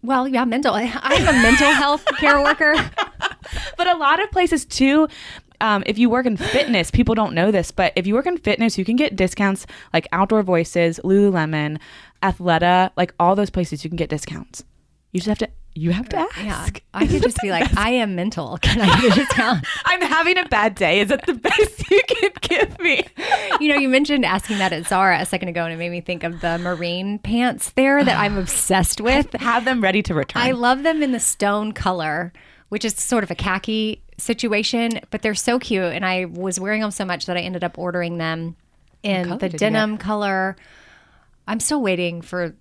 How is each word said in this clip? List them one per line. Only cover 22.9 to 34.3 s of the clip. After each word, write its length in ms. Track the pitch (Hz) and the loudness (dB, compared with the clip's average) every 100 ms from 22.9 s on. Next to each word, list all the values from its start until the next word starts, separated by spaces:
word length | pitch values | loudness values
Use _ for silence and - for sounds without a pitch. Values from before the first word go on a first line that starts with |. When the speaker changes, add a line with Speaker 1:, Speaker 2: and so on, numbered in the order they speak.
| 277 - - 427 762 622 403 | 0 -2 -6 -2 -2 0 0
Speaker 1:
You 100 | 302 | 2
know, 60 | 277 | 2
you 140 | 269 | 2
mentioned 340 | 262 294 294 247 | 2 2 0 0
asking 340 | 190 - 208 | -2 -2 -2
that 120 | 190 | -2
at 140 | 165 170 | -2 -2
Zara 320 | 190 190 170 | 2 2 2
a 60 | 180 | 0
second 240 | 185 185 | -4 -4
ago, 160 | 170 165 | -4 -6
and 80 | |
it 40 | 165 | -6
made 120 | 175 | -8
me 100 | 175 | -8
think 220 | 175 180 | -8 -6
of 160 | 170 170 | -6 -6
the 160 | 170 170 | -4 -4
marine 600 | 175 175 170 175 190 208 | -4 -4 -4 -4 -6 -6
pants 520 | 202 233 247 247 - | -2 0 0 -2 -6
there 320 | - 269 277 | 2 4 4
that 140 | 277 226 | 4 2
I'm 180 | 202 202 | 0 -2
Speaker 2:
<sighs> 60 | |
Speaker 1:
obsessed 580 | 180 - - 190 175 - | -2 -2 2 2 2 0
with. 340 | 214 269 294 240 | 2 2 0 -2
Speaker 2:
I 40 | |
have 220 | 240 233 233 | 0 0 0
them 160 | 254 | 0
ready 200 | 196 190 | 2 2
to 100 | 208 | 0
return. 280 | 160 135 - | -2 -2 0
Speaker 1:
I 80 | 247 | 0
love 320 | 254 240 262 | 2 2 2
them 200 | 302 320 | 0 0
in 80 | 294 | 0
the 80 | 247 | 0
stone 540 | - - 202 208 214 | -2 0 0 0 -4
color, 580 | 214 202 185 156 151 175 - - _ _ | -4 -2 -2 -4 -4 -6 -10 -20 _ _
which 160 | 208 - | -6 -4
is 100 | - | -4
sort 280 | - 240 202 | 0 0 0
of 60 | |
a 40 | 175 | -4
khaki 640 | 202 190 - 220 220 214 - - | -4 -4 -4 -4 -4 -6 -14 -14
situation, 840 | - | -6